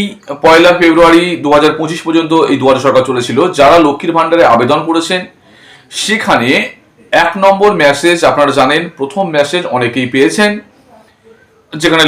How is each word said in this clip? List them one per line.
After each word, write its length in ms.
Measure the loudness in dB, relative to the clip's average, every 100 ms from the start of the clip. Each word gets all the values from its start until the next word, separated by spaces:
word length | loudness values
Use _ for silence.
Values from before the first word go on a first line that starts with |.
| -4 -8 -14 -4
পয়লা 280 | 2 4 4 2
ফেব্রুয়ারি 440 | 2 4 4 4 0 -4
দু 40 | 0 2
হাজার 160 | 2 -2
পঁচিশ 220 | -6 -8 -4
পর্যন্ত 260 | -2 0 0 0
এই 60 | 0
দুয়ারে 200 | 0 0 2
সরকার 160 | 0 0
চলেছিল, 280 | -4 -4 -2 -2 2
যারা 200 | 4 4 2
লক্ষ্মীর 300 | 0 -4 -2
ভাণ্ডারে 280 | 0 2 2
আবেদন 260 | 2 0 -2 -2
করেছেন 320 | -4 -4 -6 -8 _ _ _ -20 -20 _ -10
সেখানে 460 | -6 -4 -2 -2 0 -2 -2 -12 _ _ -4 0
এক 80 | 0 0
নম্বর 260 | 0 2 2 2
মেসেজ 360 | 0 2 0 2 0
আপনারা 220 | 2 0 2
জানেন, 220 | 0 0 -4 -8
প্রথম 260 | -8 -6 -4 -2
মেসেজ 260 | -2 -2 -4 -4
অনেকেই 320 | -4 -4 -4
পেয়েছেন, 360 | 0 0 2 -2 -2 -12 _ _ -20 _ _ _ _ _ _ _ -4
যেখানে 240 | -2 2